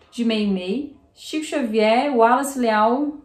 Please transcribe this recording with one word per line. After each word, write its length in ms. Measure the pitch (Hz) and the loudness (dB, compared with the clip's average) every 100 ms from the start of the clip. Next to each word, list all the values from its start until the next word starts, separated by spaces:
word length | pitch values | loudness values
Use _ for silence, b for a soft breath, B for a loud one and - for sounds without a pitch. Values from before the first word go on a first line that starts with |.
| B | B
de 120 | - | -4
Mei 240 | 233 214 208 | -2 0 0
Mei, 500 | 185 180 247 285 - _ | -2 -2 -6 -6 -14 _
Chico 320 | _ - 311 - | _ -8 -8 -4
Xavier, 680 | 311 226 220 214 240 294 | -4 -2 0 2 2 2
Wallace 440 | 240 226 269 277 262 | 2 4 4 0 -2
Leal 560 | 233 214 220 262 294 - | 0 2 2 2 -4 -6